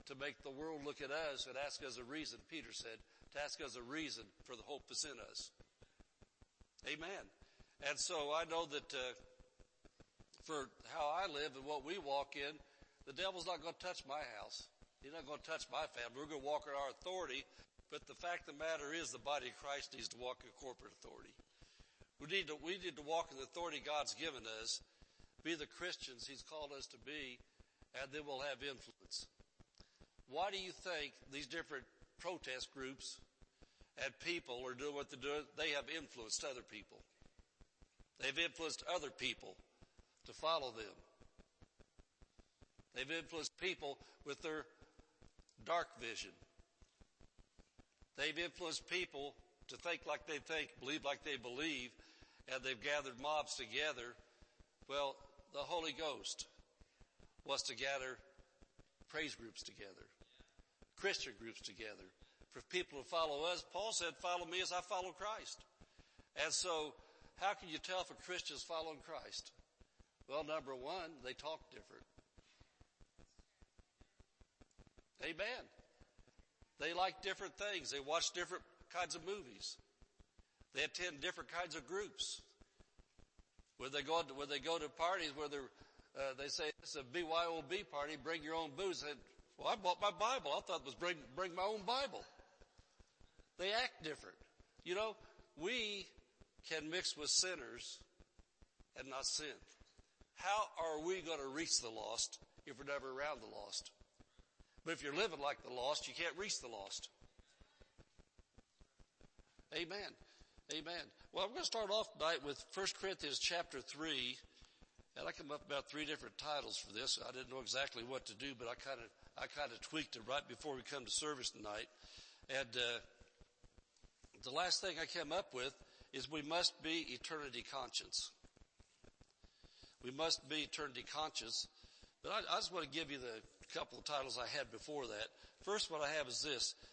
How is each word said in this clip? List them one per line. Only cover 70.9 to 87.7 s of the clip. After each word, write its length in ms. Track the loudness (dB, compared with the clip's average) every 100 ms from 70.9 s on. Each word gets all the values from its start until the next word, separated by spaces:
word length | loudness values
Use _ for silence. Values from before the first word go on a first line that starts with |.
| -2 -2 -4
they 80 | -6
talk 360 | -4 -2 -4 -6
different. 320 | -16 -14 -16 -18 -20 -20 -20 -20 -20 -20 -20 -20 -20 -20 -18 -20 -20 -20 _ -20 -20 -20 -20 -20 -20 -20 -20 -20 -20 -20 -20 -20 -20 -20 -4
Amen. 440 | -2 0 0 0 -6 -16 -20 -20 -20 -20 -20 -20 -20 _ -18 0
They 120 | 2
like 300 | 6 6 4
different 340 | 0 0 -2 -2
things. 340 | 0 2 2
They 100 | 0
watch 320 | 6 6 6
different 320 | 4 0 -2 -6 -18 -2
kinds 220 | 2 2
of 100 | 0
movies. 540 | -2 -2 -4 -4 -4 -4 -12 _ -20 -20 -20 -20 -20 -20 -2
They 80 | 2
attend 380 | 2 2 -2 2
different 280 | 0 0 -2
kinds 240 | -2 0 -2
of 100 | -2
groups. 560 | -2 0 -2 -2 -2 -8 -20 -20 -20 -20 -20 -20 -20 -20 -20 -20 -20 -18 -6
When 140 | -2
they 100 | 0
go 200 | 4 4
to, 120 | 4
when 140 | 0 0
they 100 | 2
go 180 | 4 2
to 120 | 2
parties 420 | 2 4 4 2 0
where 120 | 0
they're, 220 | 0 -4 -10 -18 -20 -8 -2
uh, 160 | 0 0
they 120 | -2
say, 240 | 2 0 -2
"It's 140 | -4 -6
a 80 |
B 180 | -2 0
Y 240 | 4 6 6
O 160 | 2
B 220 | 0